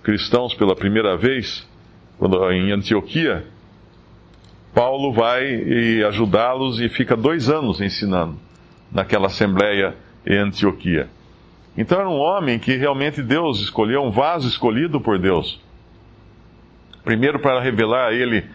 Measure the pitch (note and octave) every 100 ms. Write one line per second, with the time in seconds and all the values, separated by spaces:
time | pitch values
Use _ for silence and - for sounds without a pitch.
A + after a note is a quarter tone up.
0 | - G#2 - A#2+ B2 - G2+ F#2 G2 G#2+
1 | G#2+ F2+ A#2 C3+ G2+ - - - - -
2 | - - F#2+ F#2 F#2 F#2 F#2+ G2+ G2+ G#2+
3 | - D#3+ D#3 G#2 - - - - - -
4 | - - - - - - - - A#2+ C3+
5 | C#3 A2+ A#2 B2 C#3 A#2 - A#2+ A#2 A2+
6 | G#2 G#2 A2 G2+ A#2+ C3 C3 A2+ A#2 -
7 | B2 A#2 A#2+ E3 A#2+ D#3 C3 F#2+ G2 -
8 | G2+ F#2 E2 D2 - - - - - -
9 | F#2+ G#2+ F#2+ - G#2 F#2+ G#2 G2+ F#2+ -
10 | - - - G2+ G2+ - G2+ F2+ F2 D#2+
11 | C2 - - - - - - - A2+ F3+
12 | G3 D3+ D3+ G3 D3 A#2 A#2 C3 C#3+ C3+
13 | D3 D3 A#2+ D3 E3 G#2+ G2+ - G#2+ C3+
14 | C3+ G#2 D3 E3+ B2+ - B2 A2 E3 D3
15 | A2+ G2 F#2+ E2+ - - - - - -
16 | - - - - - - - - - -
17 | - A2+ C3+ D3 C#3 B2+ B2+ A2 A2 B2
18 | A#2+ A#2+ B2 A2 -